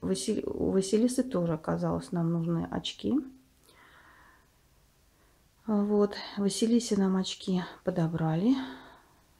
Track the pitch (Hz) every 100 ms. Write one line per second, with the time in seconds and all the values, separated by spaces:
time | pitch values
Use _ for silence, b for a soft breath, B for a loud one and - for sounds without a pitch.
0 | 175 190 - 208 - - - 190 190 214
1 | 247 254 254 185 170 160 - 170 170 165
2 | - 175 165 170 165 170 170 180 - -
3 | 196 254 262 - _ _ b b b b
4 | b b b b b b _ _ _ _
5 | _ _ _ _ _ _ - 208 202 208
6 | 208 - B - 202 - 233 233 226 196
7 | 190 185 190 - - 180 165 B - 180
8 | 165 165 160 160 208 269 262 B B B
9 | B B B B